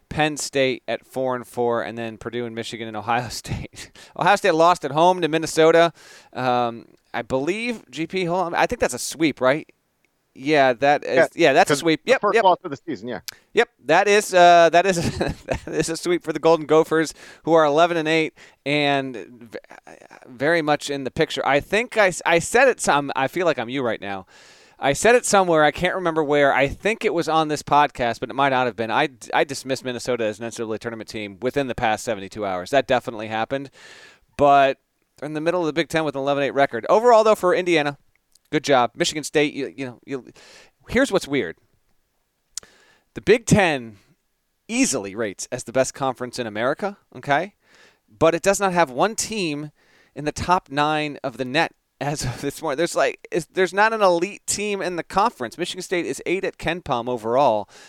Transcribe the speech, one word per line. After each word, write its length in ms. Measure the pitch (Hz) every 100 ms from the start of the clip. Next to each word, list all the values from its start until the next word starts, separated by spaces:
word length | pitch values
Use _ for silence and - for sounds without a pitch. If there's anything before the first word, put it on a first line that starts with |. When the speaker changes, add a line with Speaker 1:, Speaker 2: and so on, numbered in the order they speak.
| -
Speaker 1:
Penn 280 | 156 151 147
State 460 | - 143 131 113 -
at 200 | 113 _
four 280 | 131 131 123
and 120 | 113
four, 340 | 123 120 117
and 160 | 82 117
then 200 | 113 110
Purdue 280 | 120 120 117
and 80 |
Michigan 340 | 113 110 110 113
and 100 | 107
Ohio 320 | 107 120 120
<laughs> 0 |
State. 640 | - - - - - - - - -
Ohio 200 | 175 196
State 160 | 196
lost 340 | 160 165 175 -
at 60 |
home 300 | 147 175 185
to 60 | 156
Minnesota. 640 | 160 151 156 160 165 170 - - - _
Um, 560 | - 127 123 120 117 - _ _
I 100 | 117
believe, 640 | 120 131 147 214 240 220 -
G 160 | 135 160
P, 200 | 190 170
hold 220 | 180 170
on, 60 |
I 140 | - 170
think 120 | 240
that's 140 | 208
a 60 | 123
sweep, 420 | - 131 160 -
right? 260 | 127 151 - _ _ _ _ _ _ -
Yeah, 380 | 135 151 131
that 300 | 113 143 143
is, 120 | - 131
Speaker 2:
Yeah, 120 | 151 135
Speaker 1:
yeah, 180 | 160
that's 160 | 143 196
a 40 |
Speaker 2:
'cause 60 | 143
Speaker 1:
sweep. 240 | 165 156 -
Speaker 2:
the 60 |
Speaker 1:
Yep, 100 | 262
Speaker 2:
first 140 | 208 214
Speaker 1:
yep. 80 |
Speaker 2:
loss 140 | 196 170
of 80 | 180
the 60 | 139 170
season, 200 | 104 120
yeah. 120 | 107 - - _
Speaker 1:
Yep, 160 | - 233 _ 131
that 220 | 170 202
is, 260 | 208 -
uh, 360 | 180 175 170 165
that 140 | 165 190
is, 320 | 175 - -
<laughs> 280 | - - -
that 220 | - -
is 220 | 156 160
a 80 | 165
sweep 260 | 175 175
for 100 | 160
the 60 | 156
Golden 260 | 160 160 143
Gophers, 480 | 156 160 160 156 - - -
who 100 | 156
are 120 | 160 151
eleven 320 | 147 170 170
and 100 | 156
eight 260 | 160 156 _ - _ 139
and 500 | 147 143 139 135 113
v-, 440 | 87 120 113 107 _ - - - - - -
very 340 | 120 147 170
much 280 | 151 147 -
in 160 | 139 127
the 60 |
picture. 340 | - 156 - 120
I 140 | 139
think 380 | - 202 240 220
I 100 | 202
s-, 140 | - -
I 140 | 170
said 280 | - 233 269
it 120 | -
some. 300 | - 143 139 -
I 120 | 135
feel 180 | 170 175
like 140 | 135
I'm 100 | 113
you 140 | 135
right 180 | 120 104
now. 240 | 101 98 - - - - _ -
I 140 | 135
said 200 | 135 214
it 100 | 240
somewhere. 400 | - 202 180 156
I 80 | 151
can't 240 | - 180 190
remember 280 | 170 160
where. 280 | 143 147 139
I 160 | 120 139
think 380 | - 196 220 214
it 80 |
was 160 | 160 156
on 180 | 160 151
this 140 | 147
podcast, 580 | - 147 147 - 120 113
but 120 | 123
it 20 |
might 160 | 127 139
not 160 | 127 123
have 100 | 98
been. 140 | 110
I, 180 | 113 151 123 -
I 100 | 135
dismissed 420 | - 131 131 131 127
Minnesota 400 | 120 - 120 107
as 140 | 104
an 60 | 117
N 60 |
C 120 | 113
double 100 | 110
A 60 | 107
tournament 280 | 120 113 101
team 280 | 110 104 92
within 240 | 123 143 131
the 80 | 113
past 280 | 117 107
seventy-two 400 | 123 101 98 107
hours. 280 | 101 92 90
That 160 | 139 131
definitely 400 | 123 - 113 110
happened. 420 | 110 113 139 139 _ - - - _ _ -
But 440 | 143 143 135 - _ _ _ -
they're 80 | 147
in 80 | 151
the 60 |
middle 200 | 165 180
of 60 | 160
the 60 |
Big 160 | 147 151
Ten 140 | 160
with 120 | 151 135
an 60 |
eleven 220 | 139 143
eight 120 | 135 113
record. 320 | 139 117 -
Overall, 340 | 208 247 220
though, 120 | 226 208
for 180 | 180
Indiana, 440 | 175 180 160 147 143 _ _ _ _ -
good 120 | 151
job. 280 | 143 131 120 -
Michigan 280 | 170 151
State, 300 | 135 156 147
you, 200 | 139 117 95
you 80 | 131
know, 140 | 113 -
you, 200 | 135 - - - - _ _ -
here's 240 | 233 277
what's 160 | 190 -
weird. 260 | 139 85 - _ _ _ _ _ _ _ _ _ - - _ _ _ _
The 80 | -
Big 240 | - 233 -
Ten 520 | 208 180 139 113 104 _ _ _ _ _ _ -
easily 480 | 240 269 131 98 98
rates 320 | 107 90 -
as 140 | 123
the 80 | -
best 220 | 120 127
conference 460 | - 135 123 123 127
in 80 | 117
America, 500 | 104 123 156 202 202 _ -
okay? 380 | 143 143 202 _ _ _ _ _ _
But 260 | 104 160 165
it 60 |
does 180 | 190 196
not 140 | 196
have 180 | 175 151
one 240 | 127 196 220
team 560 | - 220 170 147 151 _ _ _ _
in 120 | - 151
the 80 |
top 360 | - - 180 -
nine 500 | 139 151 151 151 139
of 140 | 143 113
the 80 | 127
net 280 | 147 160 _ _ -
as 240 | 139 - 127
of 160 | 117
this 200 | 143 -
morning. 140 | 156 135
There's, 200 | 170 170
like, 320 | 139 - -
is, 140 | 175 -
there's 260 | 185 180
not 220 | 196 220
an 80 | 226
elite 440 | 190 170 190 - -
team 360 | - 208 196
in 160 | 175 170
the 60 |
conference. 540 | - 190 185 - 117 -
Michigan 260 | 175 185
State 220 | - 175 117
is 160 | 139 -
eight 180 | 185
at 140 | 180 -
KenPom 500 | 165 175 - 123 120
overall. 640 | 123 113 123 139 107 95 -